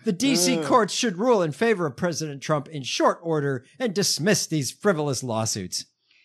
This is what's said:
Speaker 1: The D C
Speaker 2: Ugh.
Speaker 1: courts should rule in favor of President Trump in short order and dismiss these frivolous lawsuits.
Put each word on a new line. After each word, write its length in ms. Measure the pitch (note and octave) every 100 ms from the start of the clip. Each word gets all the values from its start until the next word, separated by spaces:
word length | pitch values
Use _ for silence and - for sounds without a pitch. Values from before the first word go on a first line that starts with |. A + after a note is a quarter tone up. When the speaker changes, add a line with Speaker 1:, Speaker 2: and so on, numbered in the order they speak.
Speaker 1:
The 80 | A3
D 220 | F3 C4+ C4+
C 200 | - -
Speaker 2:
Ugh. 80 |
Speaker 1:
courts 280 | - B3 G3+
should 240 | - A#3+ E3+
rule 240 | B3 A3
in 100 | E3
favor 340 | - A#3 F#3
of 120 | D#3 -
President 440 | F3+ D3 D#3 C#3
Trump 280 | C#3+ D3+ C#3+
in 140 | D3+
short 360 | B2 - C#4+ -
order 440 | E3 D#3 C#3+ B2+ - -
and 160 | B3+
dismiss 540 | F#3 F3+ - F#3 G3 -
these 240 | D#3 B2
frivolous 520 | - G#3 D#3 D3 A#2+
lawsuits. 640 | B2 A2 A2 A2 F2+ - - _ _ _